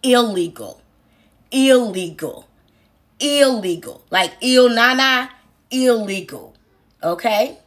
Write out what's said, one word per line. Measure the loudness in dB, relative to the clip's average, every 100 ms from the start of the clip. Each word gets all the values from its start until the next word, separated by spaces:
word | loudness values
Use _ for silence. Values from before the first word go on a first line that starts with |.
Illegal. | 2 2 2 -2 -6 -8 -18 -20 _ _ _ _ _ _ _
Illegal. | 0 4 4 2 -6 -10 -10 -12 -12 _ _ _ _ _ _ _ _
Illegal. | -2 2 2 2 -4 -8 -10 -20 _
Like | -2 -2 -4
Il | 0 4 4
Nana, | 4 2 2 0 0 -4 -14 _ _ _
illegal. | -2 0 0 -2 -8 -10 -18 -20 _ _ _ _ _
Okay? | -8 -4 -2 0 -2 -6